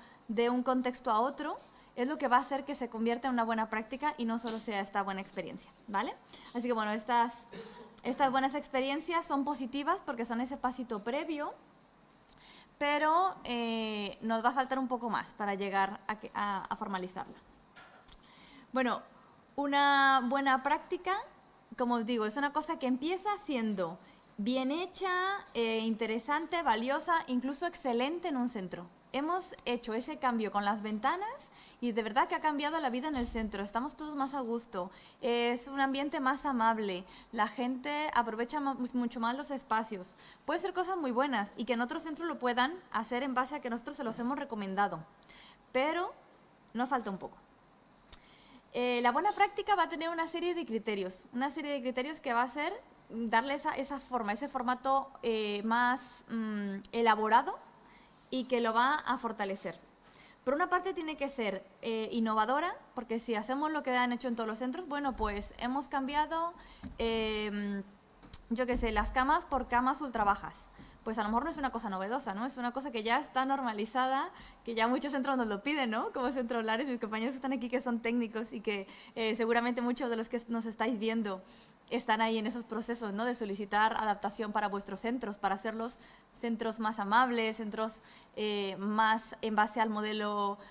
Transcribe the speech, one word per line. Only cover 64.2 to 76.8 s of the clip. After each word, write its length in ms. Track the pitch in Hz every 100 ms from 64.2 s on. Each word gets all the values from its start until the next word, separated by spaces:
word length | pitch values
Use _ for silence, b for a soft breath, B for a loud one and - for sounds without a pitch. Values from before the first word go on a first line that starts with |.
| 262
en 80 | 233
todos 120 | 220
los 100 | 220
centros, 300 | 254 330 359
bueno, 280 | 285 285 220
pues 380 | 214 202 202 -
hemos 300 | 240 269 254
cambiado, 640 | 277 262 294 302 330 339 - B B 262 -
em, 840 | 226 226 220 214 214 202 208 202 190 - - - - - -
yo 160 | 233 254
qué 100 | 240
sé, 160 | 226
las 180 | 214 214
camas 340 | 262 269 320
por 240 | - 269 233
camas 320 | 240 254 285
ultra 240 | 285 233
bajas. 440 | 202 202 156 - - B B B
Pues 140 | - 226
a 40 |
lo 60 | 208
mejor 160 | 226
no 60 | 302
es 40 | 311
una 140 | 262
cosa 180 | 233 226
novedosa, 460 | 190 196 262 269
¿no? 120 | 190 247
Es 100 | 254
una 160 | 240
cosa 180 | 269 277
que 140 | 233
ya 160 | 214 254
está 240 | 277 262
normalizada, 840 | 269 269 247 214 226 262 262 269 339 B B B
que 100 | -
ya 140 | 226 233
muchos 240 | 254 285
centros 240 | 269 262 262
nos 100 | 220
lo 160 | 202
piden, 280 | 277 302 247
¿no? 220 | 220 403
Como 200 | 294 247
Centro 280 | 269 240 240
Lares, 240 | 220 220